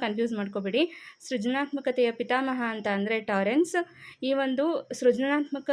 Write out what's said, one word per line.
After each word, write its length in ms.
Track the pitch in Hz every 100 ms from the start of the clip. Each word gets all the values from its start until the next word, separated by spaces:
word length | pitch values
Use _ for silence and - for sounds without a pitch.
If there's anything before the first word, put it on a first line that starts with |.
ಕನ್ಫ್ಯೂಸ್ 320 | 233 214 233
ಮಾಡ್ಕೋಬೇಡಿ. 580 | 220 202 202 196 226 330 - - -
ಸೃಜನಾತ್ಮಕತೆಯ 920 | - 254 226 262 285 285 262 247 240
ಪಿತಾಮಹ 520 | 233 240 254 269 254 233
ಅಂತ 200 | 220 208
ಅಂದ್ರೆ 340 | 202 202 220
ಟಾರೆನ್ಸ್. 680 | 214 196 196 269 349 359 349 - - -
ಈ 100 | 254
ಒಂದು 560 | 269 269 262 311 320 -
ಸೃಜನಾತ್ಮಕ 760 | 226 247 233 269 294 294 277 277